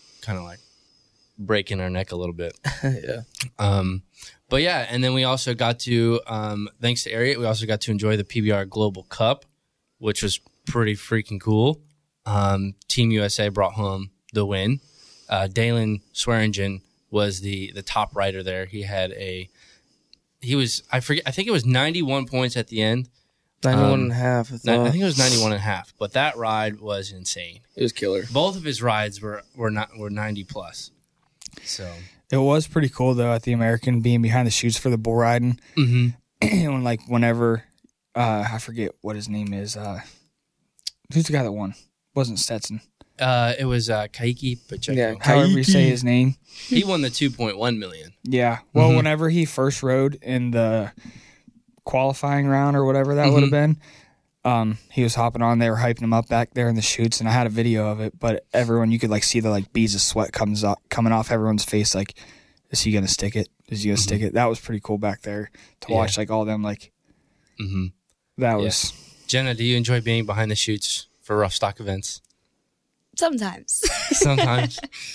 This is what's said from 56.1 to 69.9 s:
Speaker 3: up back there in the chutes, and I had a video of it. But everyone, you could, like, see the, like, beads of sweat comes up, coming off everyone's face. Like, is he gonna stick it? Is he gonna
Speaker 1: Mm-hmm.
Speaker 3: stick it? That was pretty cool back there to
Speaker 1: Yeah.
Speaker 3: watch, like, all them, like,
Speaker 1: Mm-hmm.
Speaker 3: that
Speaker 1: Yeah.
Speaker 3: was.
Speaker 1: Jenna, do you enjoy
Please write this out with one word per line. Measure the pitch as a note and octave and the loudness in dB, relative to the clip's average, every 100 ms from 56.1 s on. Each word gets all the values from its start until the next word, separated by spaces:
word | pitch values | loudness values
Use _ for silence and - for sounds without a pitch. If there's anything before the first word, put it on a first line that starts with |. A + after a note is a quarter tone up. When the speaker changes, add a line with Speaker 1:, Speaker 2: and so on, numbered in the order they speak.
Speaker 3:
up | A2+ A#2 | 2 2
back | A#2 A#2 - | 0 0 0
there | A#2+ | 0
in | A2+ | 0
the | |
chutes, | G#2+ - A#2 A2+ | 0 0 0 0
and | A2+ | 2
I | |
had | A#2+ A#2 | 2 2
a | |
video | A2 A#2 A2 G#2+ | 2 2 2 0
of | G#2+ | -2
it. | A2 - | -6 -4
But | A#2 A2 - | -2 -2 0
everyone, | A#2 A#2+ A#2 A2+ | 0 2 2 4
you | A2+ | 2
could, | A#2 | 2
like, | G#2+ | 0
see | - A#2 | 0 0
the, | A2 | 2
like, | G#2 G2 | 0 -2
beads | A#2 A2 | 0 0
of | G2+ | 2
sweat | - A2 G#2+ | -2 -2 -2
comes | - G#2+ G#2 | -2 -2 0
up, | G#2 G2+ _ | -2 -2 _
coming | - A2+ | 0 2
off | A2+ A2 | 2 2
everyone's | A#2 A2 G#2+ - | 0 2 0 0
face. | G#2+ G#2+ | 0 0
Like, | F#2+ G2 - - - _ _ _ | 0 -4 -8 -20 -20 _ _ _
is | - | -2
he | A2+ | 0
gonna | G#2+ F#2+ | 0 0
stick | - G#2 G#2+ | -2 -2 -2
it? | G#2 _ _ | -6 _ _
Is | G#2+ | -4
he | G#2 | -2
gonna | G2+ | 0
Speaker 1:
Mm-hmm. | |
Speaker 3:
stick | G2 G#2 | 0 0
it? | G#2+ | 0
That | - A#2+ | 2 0
was | A2+ | 0
pretty | - A2 | -6 -8
cool | - G#2 | -4 -4
back | G#2 G2+ | -2 -4
there | - G#2 G#2 - - _ | -8 -8 -10 -14 -20 _
to | - | -2
Speaker 1:
Yeah. | A#2 | 0
Speaker 3:
watch, | G#2+ G2+ | 0 -2
like, | G#2+ | -2
all | A2 G#2+ | -2 -2
them, | G#2+ | -2
like, | G#2 G#2 - _ _ _ _ _ _ _ | -4 -6 -12 _ _ _ _ _ _ _
Speaker 1:
Mm-hmm. | G2+ G2 F#2 - _ _ _ - | -6 -4 -4 -8 _ _ _ -2
Speaker 3:
that | B2 A2 | 0 2
Speaker 1:
Yeah. | F#2+ | 0
Speaker 3:
was. | - - - - - - | -2 -4 -8 -20 -20 -4
Speaker 1:
Jenna, | B2+ C3 | -2 0
do | A2+ | 0
you | A#2+ B2 | 2 2
enjoy | A#2 | 2